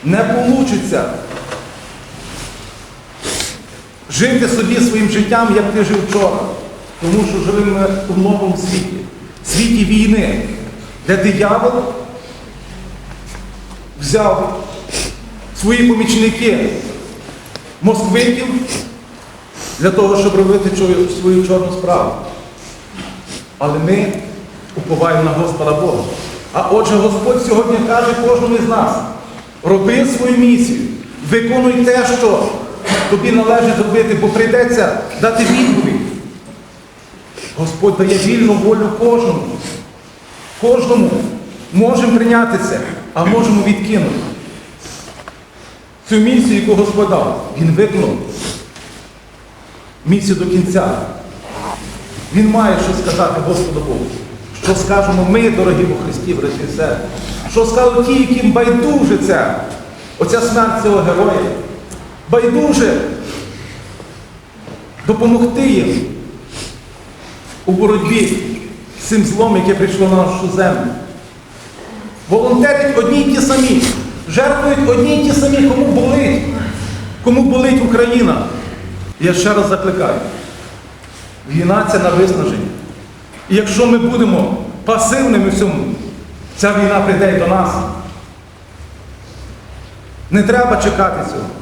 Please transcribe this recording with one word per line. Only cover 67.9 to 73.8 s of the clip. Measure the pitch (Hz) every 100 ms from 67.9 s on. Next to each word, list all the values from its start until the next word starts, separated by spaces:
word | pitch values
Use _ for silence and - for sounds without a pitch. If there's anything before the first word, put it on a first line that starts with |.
| 214 - 226 190 - - - - - - -
з |
цим | - 214
злом, | 196 202 226 196
яке | 185
прийшло | 196 185 196 185
на | 185
нашу | 180 - 185 -
землю. | 185 120 120 - - - - - - - - - - 220 - - -
Волонтерять | 208 247 247 285 285 277 233
одні | 233 285
й | 277
ті | 277
самі, | - 262 254 247